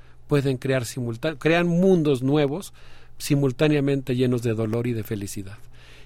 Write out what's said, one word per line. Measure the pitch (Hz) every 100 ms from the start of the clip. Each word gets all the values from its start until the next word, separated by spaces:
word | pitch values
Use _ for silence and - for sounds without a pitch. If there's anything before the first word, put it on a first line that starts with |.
| - - -
pueden | 147 139 127
crear | 135 131
simultá-, | 117 - 120 113 160 160
crean | 156 170 175
mundos | 170 190 180 151 127
nuevos, | 131 151 139 160 - - - - - -
simultáneamente | - 143 139 127 151 147 139 139 131 123
llenos | 123 123
de | 117
dolor | 110 110 117 120
y |
de | 113
felicidad. | 107 104 101 104 95 104 - - - -